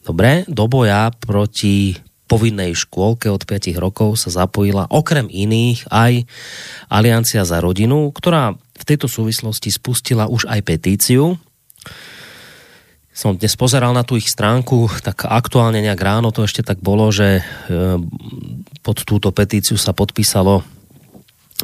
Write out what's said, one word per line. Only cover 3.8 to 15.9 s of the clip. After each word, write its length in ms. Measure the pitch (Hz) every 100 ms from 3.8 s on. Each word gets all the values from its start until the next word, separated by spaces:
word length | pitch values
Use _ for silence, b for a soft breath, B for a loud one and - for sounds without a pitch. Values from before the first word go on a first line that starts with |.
| 90 - 107 113
sa 160 | -
zapojila 560 | 87 95 - 101 98 -
okrem 400 | 151 151 151 101
iných 560 | 87 104 113 120 120 -
aj 320 | 110 123 120 120 B B B B B B
Aliancia 560 | 104 117 117 113 110 87
za 160 | 85
rodinu, 480 | 87 95 113 147 147
ktorá 480 | - 180 165 117 -
v 260 | _ -
tejto 220 | - 147 123
súvislosti 640 | - 113 113 113 104 107
spustila 560 | - - 123 - 120 107
už 240 | 120 -
aj 160 | 110 98
petíciu. 720 | 82 92 101 - 127 160 180 - _ _ _ B B B B B B B B B B B B _
Som 240 | - 107 90
dnes 160 | 107
pozeral 400 | - 123 131 123
na 80 | 123
tú 160 | 120 117
ich 80 | -
stránku, 640 | - 104 123 123 123 113 87 -
tak 240 | - -
aktuálne 480 | 113 120 127 113 110
nejak 160 | 107